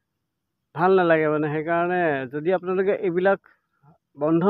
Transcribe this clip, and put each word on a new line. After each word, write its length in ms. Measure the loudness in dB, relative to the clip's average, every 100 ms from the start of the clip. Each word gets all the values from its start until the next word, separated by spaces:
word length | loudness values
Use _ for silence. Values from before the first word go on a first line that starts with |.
| _ _ _ _ _ _ _
ভাল 160 | -2 2 2
নালাগে 320 | 4 2 2
মানে। 180 | 0 -2
সেইকাৰণে 480 | -4 -2 -2 0 0 0 0 -4
যদি 180 | -6 -2
আপোনালোকে 420 | -2 -2 -2 -2 -2
এইবিলাক 440 | -2 0 0 0 -4 _ _ _ _ _ _ -6
বন্ধ 240 | 0 2 4